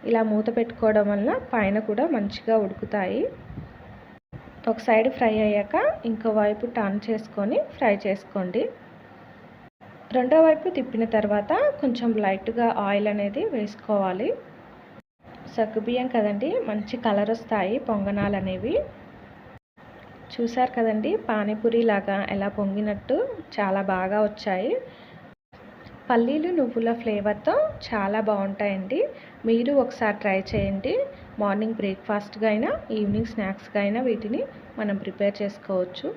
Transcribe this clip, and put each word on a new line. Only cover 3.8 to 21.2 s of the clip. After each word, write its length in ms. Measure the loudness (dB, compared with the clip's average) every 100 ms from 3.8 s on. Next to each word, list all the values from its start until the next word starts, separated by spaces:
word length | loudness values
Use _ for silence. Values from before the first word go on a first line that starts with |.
| -20 -20 -20 -20 _ -18 -18 -6 -4
ఒక 80 | -2 4
సైడ్ 220 | 4 4 2
ఫ్రై 160 | 2 4 2
అయ్యాక 300 | 2 2 2 2 0 -4
ఇంకో 200 | -2 0 2
వైపు 280 | 2 0 -4 -2
టర్న్ 240 | -2 -2 -2
చేసుకొని 500 | -4 -4 -4 0 0 -2 0
ఫ్రై 160 | 2 2 0
చేసుకోండి. 560 | -4 -4 -4 -2 -2 -2 -4 -20 -20 -20 -20 -20 -20 -20 -20 -20 _ -20 -20 -2 0
రెండో 200 | 6 8 8
వైపు 220 | 6 2 -2
తిప్పిన 280 | -2 -2 2 2
తర్వాత 380 | 2 0 2 2 2 2
కొంచెం 300 | 0 0 0 2 2
లైట్గా 420 | 0 -2 2 2 2 2
ఆయిల్ 220 | 2 2
అనేది 300 | 0 -2 -2 -2 -2
వేసుకోవాలి. 760 | -4 -8 0 2 2 0 -2 -4 -8 -20 -20 -20 -20 -20 _ _ -20 -20 -10 -2
సగ్గుబియ్యం 540 | -2 -2 -2 -2 0 2
కదండి, 360 | 2 0 0 -2 -2
మంచి 280 | -4 -4 -2 0
కలర్ 240 | 2 2 -2
వస్తాయి 400 | 0 0 0 -2 -2
పొంగనాలు 480 | -2 0 0 0 0
అనేవి. 340 | -2 -4 0 -2 -2 -12 -20 -20 -20 -20 -20 -20 _ _ -20 -20 -20 -20 -14
చూసారు 380 | -4 -2 2 0 2
కదండి, 340 | 2 2 0 0